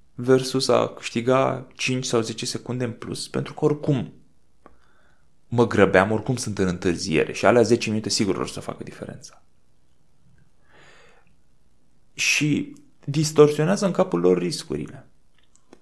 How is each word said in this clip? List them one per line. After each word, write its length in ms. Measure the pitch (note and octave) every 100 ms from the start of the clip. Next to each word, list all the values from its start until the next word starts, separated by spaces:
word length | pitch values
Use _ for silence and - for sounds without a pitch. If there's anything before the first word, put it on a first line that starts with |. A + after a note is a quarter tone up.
| -
versus 540 | - B2 C3 C3 C3 B2+
a 200 | A#2 A#2
câștiga 800 | - - A#2+ A#2+ C3 C3 B2+ B2+
cinci 300 | - - B2+
sau 160 | C3 A#2
zece 260 | A2 A2+ B2
secunde 380 | B2 - B2
în 80 | B2
plus, 360 | A2+ - - -
pentru 260 | C3 C#3
că 100 | -
oricum 480 | D3+ D3 - C3+ F2 - - - - - - - - - - - - - -
mă 180 | A#2 A2+
grăbeam, 440 | G#2 F#2 F#2 G2+
oricum 260 | A2 - A#2+
sunt 220 | - G2+
în 80 | F#2
întârziere 640 | F2 F#2 E2 F#2+ D#2 -
și 140 | - F#2+
alea 160 | A#2+
zece 260 | G#2+ A#2 -
minute 200 | G#2+ A2
sigur 280 | - G#2 E2
or 120 | C2
să 120 | -
facă 220 | - -
diferența. 600 | - - - - - - - - - - - - - - - - - - - - - - - - - - - - - - - - -
Și 600 | - - - D3+ C3+ - - - -
distorsionează 840 | - C#3+ D#3 - D3 D3 D#3 - G3
în 60 |
capul 280 | F3 F#3 F3
lor 180 | F3 F3+
riscurile. 680 | F3 - - D#2 - - - - - - - - - -